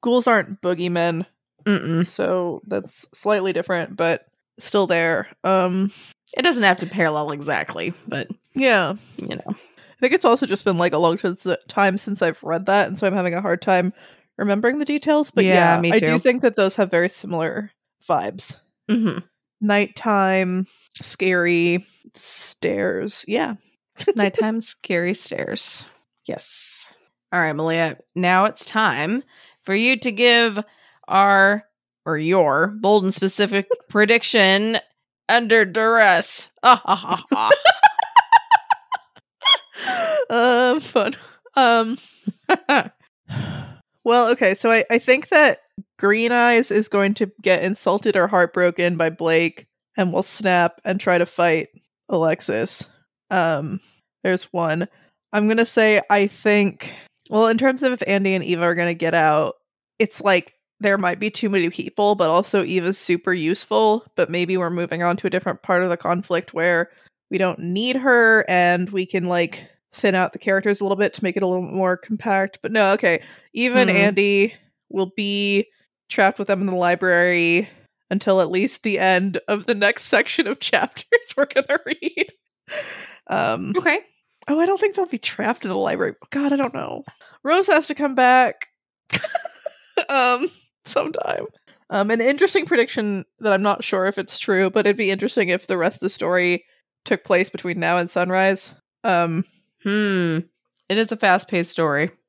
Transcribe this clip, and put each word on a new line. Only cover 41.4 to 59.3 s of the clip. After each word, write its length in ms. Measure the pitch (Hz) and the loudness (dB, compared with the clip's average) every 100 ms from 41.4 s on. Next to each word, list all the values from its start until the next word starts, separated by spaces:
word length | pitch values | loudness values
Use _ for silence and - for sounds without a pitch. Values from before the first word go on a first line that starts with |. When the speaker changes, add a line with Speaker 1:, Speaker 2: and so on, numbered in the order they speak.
| - - | -6 2
Speaker 1:
Um, 420 | 254 233 220 233 - _ - - _ | 4 4 0 -6 -12 _ -10 -10 _
<laughs> 200 | 359 - | 0 2
Speaker 2:
I 220 | 269 - _ _ _ _ - - - - - _ _ | 0 0 _ _ _ _ -10 -8 -10 -12 -18 _ _
Speaker 1:
Well, 240 | - 240 233 | 0 4 4
okay, 240 | 240 208 | 4 2
so 160 | 190 226 | 2 2
I, 140 | 226 - | 2 2
I 80 | 226 | 0
think 300 | - 254 - | 2 0 4
that 320 | - 294 - _ - - _ | 4 4 2 _ -20 -20 _
Green 340 | 202 214 233 | 0 2 2
Eyes 380 | 240 240 233 - | 2 4 4 2
is 180 | 202 214 | 0 0
going 260 | 302 196 | 0 0
to 160 | 214 196 _ | 0 -4 _
get 200 | - 185 | 0 2
insulted 540 | 185 208 - 196 220 196 | 0 -2 -2 0 0 0
or 100 | 202 | 2
heartbroken 680 | 202 175 - 180 175 175 170 | 2 2 2 0 2 -2 0
by 140 | 165 | -2
Blake 560 | 165 165 160 165 - - _ _ - | -2 2 2 2 -4 -20 _ _ -4
and 160 | 185 | -2
will 100 | - | -2
snap 580 | 190 - 202 180 170 - | -6 -4 0 2 2 -2
and 140 | - 190 | -6 -4
try 200 | - 175 | 0 0
to 80 | 175 | 0
fight 420 | - 175 160 - _ _ _ _ | 0 0 0 -4 _ _ _ _
Alexis. 760 | 190 160 160 - 214 202 - - _ _ _ _ | -2 0 -2 -4 -4 -4 -8 -16 _ _ _ _
Um, 500 | 190 165 156 151 190 _ _ _ _ | -2 0 -2 -4 -10 _ _ _ _
there's 200 | 185 185 - | -4 -4 -4
one. 360 | 180 165 160 185 _ _ _ _ | -6 -2 -2 -6 _ _ _ _
I'm 160 | 208 208 | -2 0
gonna 180 | 220 226 | 2 0
say 340 | - 214 208 - | 2 4 4 2
I 160 | 202 202 | 2 2
think, 640 | - 214 208 202 - - - - _ _ | -2 0 2 2 -2 -16 -18 -20 _ _
well, 180 | 214 226 | 2 2
in 100 | 226 | 4
terms 240 | 269 262 | 2 2
of 100 | 262 | -2
if 100 | 254 - | -2 0
Andy 280 | 196 196 | 0 0
and 80 | 190 | -2
Eva 180 | 165 175 | -2 -2
are 120 | 170 | 0
gonna 200 | 170 175 | 0 -2
get 200 | 170 165 | -2 0
out, 420 | 165 156 | 2 4